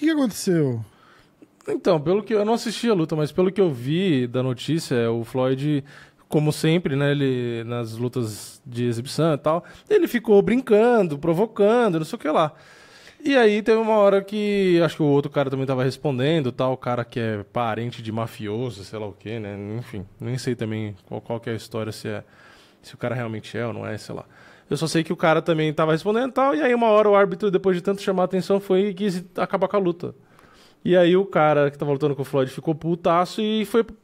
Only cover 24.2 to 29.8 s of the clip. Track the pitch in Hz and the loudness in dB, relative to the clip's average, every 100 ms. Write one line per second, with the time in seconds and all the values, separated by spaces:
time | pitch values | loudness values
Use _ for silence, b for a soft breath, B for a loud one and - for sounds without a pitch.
24.2 | - B B B B 147 160 165 160 175 | -14 B B B B -6 -2 -2 -2 -2
25.2 | 170 156 156 160 156 151 160 160 196 220 | 2 2 2 0 0 0 0 0 0 -2
26.2 | 262 254 269 302 269 240 233 214 208 202 | -2 0 0 0 0 2 4 4 6 6
27.2 | 202 185 208 180 190 175 180 196 - 185 | 4 2 0 0 0 0 -2 -4 -2 0
28.2 | 180 190 175 196 196 190 208 180 208 180 | 0 -2 0 -2 2 2 2 0 -2 -2
29.2 | 175 - 180 190 185 208 | -6 -6 -4 -2 0 0